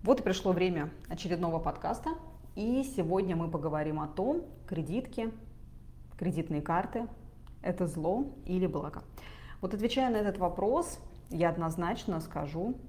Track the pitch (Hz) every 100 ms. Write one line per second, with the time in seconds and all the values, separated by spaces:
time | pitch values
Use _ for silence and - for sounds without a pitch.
0 | - 254 - 185 196 180 185 170 151 -
1 | - 170 180 175 175 165 160 - - 226
2 | 320 330 - - - - 220 254 262 190
3 | 165 190 185 165 165 165 156 151 151 156
4 | 151 170 208 330 - - - 165 143 208
5 | 254 - 226 - - - - - - -
6 | - - 170 151 160 147 147 170 196 240
7 | 233 - - - - - 180 180 175 151
8 | 156 214 285 - - 185 180 147 143 -
9 | - - - - - - 185 202 226 269
10 | 254 220 208 196 175 175 202 285 339 -
11 | - - - 165 170 165 165 165 175 175
12 | - 165 160 - 147 160 208 262